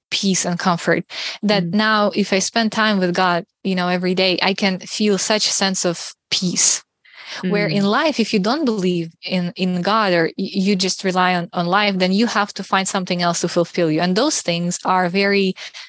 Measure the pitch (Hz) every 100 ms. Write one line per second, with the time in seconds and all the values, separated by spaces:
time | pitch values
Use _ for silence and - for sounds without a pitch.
0 | _ - 196 185 180 175 190 170 - 175
1 | - - - - 208 202 170 202 214 214
2 | 208 - 196 196 - 233 220 226 214 202
3 | 180 180 185 175 - _ 202 185 180 180
4 | 180 180 185 175 190 196 202 185 - -
5 | 214 190 - 214 - - 196 190 180 165
6 | - - _ - 180 170 - - - _
7 | _ - - - 185 202 165 202 196 233
8 | 311 247 214 220 196 285 269 220 185 175
9 | 165 - - 185 175 - 185 180 180 220
10 | 202 175 165 - 190 202 190 202 185 -
11 | 196 185 180 180 170 - 170 190 208 190
12 | 185 196 233 214 202 - 196 190 190 196
13 | 180 175 175 170 170 175 170 - 170 156
14 | 175 185 285 - - 170 175 175 - 185
15 | 180 190 196 202 190 - - -